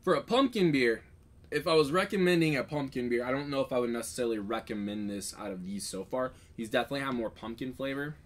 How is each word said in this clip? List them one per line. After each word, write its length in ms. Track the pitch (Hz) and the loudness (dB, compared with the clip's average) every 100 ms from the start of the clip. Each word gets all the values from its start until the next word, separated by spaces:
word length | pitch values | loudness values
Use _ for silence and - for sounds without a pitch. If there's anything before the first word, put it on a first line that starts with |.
For 120 | - | 4
a 80 | 156 | 2
pumpkin 500 | - 233 269 226 180 | 4 2 2 4 4
beer, 320 | 143 123 110 - - - - - | 6 4 2 -4 -20 -20 -20 -6
if 180 | 147 165 | -4 2
I 60 | |
was 180 | 160 143 | 4 4
recommending 640 | 170 202 208 180 175 160 147 | 2 2 2 4 6 4 2
a 80 | |
pumpkin 460 | 120 147 135 127 120 | 0 -2 -4 -4 0
beer, 160 | 120 120 | 0 0
I 60 | |
don't 180 | 135 143 | -2 -2
know 120 | 139 | -2
if 120 | 131 | 0
I 60 | 127 | 0
would 100 | 123 | 0
necessarily 480 | 117 113 - 120 113 | -2 -4 -2 0 0
recommend 720 | 101 110 110 110 101 104 104 | -2 -4 -4 -4 -4 -4 -4
this 260 | 101 95 - | -4 -8 -8
out 140 | 107 | -8
of 140 | 95 90 | -8 -6
these 200 | 101 90 | -8 -6
so 180 | 95 | -8
far. 300 | 95 127 127 127 - - | -4 -2 -2 -6 -20 -10
These 140 | 113 | -2
definitely 320 | 107 - 139 | -2 0 -4
have 140 | 135 123 | -2 -2
more 160 | 110 | -4
pumpkin 420 | - 110 117 131 | -6 -10 -8 -8
flavor. 420 | 127 135 135 147 151 | -6 -6 -4 -6 -10